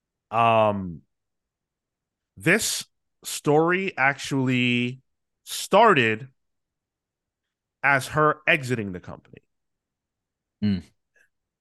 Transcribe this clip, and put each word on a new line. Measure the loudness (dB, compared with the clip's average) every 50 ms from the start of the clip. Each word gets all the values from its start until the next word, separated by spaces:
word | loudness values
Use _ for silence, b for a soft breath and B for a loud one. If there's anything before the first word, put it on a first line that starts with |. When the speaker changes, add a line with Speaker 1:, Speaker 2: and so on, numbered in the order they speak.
| _ _ _ _ _ -4
Speaker 1:
Um, | 0 2 2 4 4 4 2 2 0 -2 -6 -10 -12 -14 -18 _ _ _ _ _ _ _ _ _ _ _ _ _ _ _ _ _ _ _ _ _ _ _ _ _ _ -4
this | 0 2 2 2 0 -2 -6 -8 -10 _ _ _ _ _ _ _ -14
story | -12 -10 -4 0 2 2 2 2 2 0 -2 -4 -6 -4
actually | 0 0 0 0 -2 -6 -6 -4 -2 -2 0 0 0 0 0 0 -2 -2 -4 -8 -12 _ _ _ _ _ _ _ _ _
started | -14 -12 -12 -4 2 4 6 6 6 6 4 2 0 0 -4 -8 -14 _ _ _ _ _ _ _ _ _ _ _ _ _ _ _ _ _ _ _ _ _ _ _ _ _ _ _ _ _ _
as | 0 0 0 0 0 -2
her | -2 0 2 0 0 -2 -2
exiting | -2 -2 -2 -2 -4 -4 -4 -6 -8
the | -10 -12
company. | -14 -16 -18 -18 _ _ -20 -20 _ _ _ _ _ _ _ _ _ _ _ _ _ _ _ _ _ _ _ _ _ _ _ -4
Speaker 2:
Hmm. | -2 -2 -2 -2 -6 _ _ _ _ _ _ _ _ _ _ _ _ _ _ _